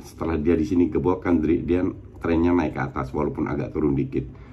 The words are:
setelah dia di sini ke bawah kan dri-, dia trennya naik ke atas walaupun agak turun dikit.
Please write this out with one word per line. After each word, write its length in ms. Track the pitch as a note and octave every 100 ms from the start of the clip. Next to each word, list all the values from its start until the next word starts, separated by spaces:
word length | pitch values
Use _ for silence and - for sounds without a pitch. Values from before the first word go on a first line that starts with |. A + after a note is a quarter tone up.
setelah 320 | - - E2 D#2+
dia 160 | D2+
di 160 | E2 D#2
sini 240 | F2+ E2
ke 80 | D#2
bawah 240 | D2+ F#2+
kan 160 | F#2 E2+
dri-, 240 | D2+ E2+
dia 240 | D2+ F2+ F#2 - - -
trennya 320 | E2+ E2 F2
naik 240 | F2 D2+ C2
ke 40 |
atas 260 | C#2 C2+ C2 C#2+
walaupun 320 | D2 C#2 D#2
agak 240 | C#2+ B1+
turun 240 | D#2 D2+ C2+
dikit. 320 | C2+ C2+ C2 - -